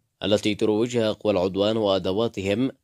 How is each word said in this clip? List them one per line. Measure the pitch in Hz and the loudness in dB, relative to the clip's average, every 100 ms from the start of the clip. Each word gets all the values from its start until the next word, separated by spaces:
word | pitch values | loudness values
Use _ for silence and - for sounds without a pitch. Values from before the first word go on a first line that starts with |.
| _ _ | _ _
التي | 95 104 110 101 | 0 2 2 0
تروجها | 107 107 123 120 107 | 0 0 0 0 -2
قوى | 95 107 | 0 0
العدوان | 98 92 92 104 113 | 0 0 0 0 2
وأدواتهم | 104 95 92 98 117 107 95 107 131 - | 2 0 0 -2 -2 -4 -2 -2 -2 -6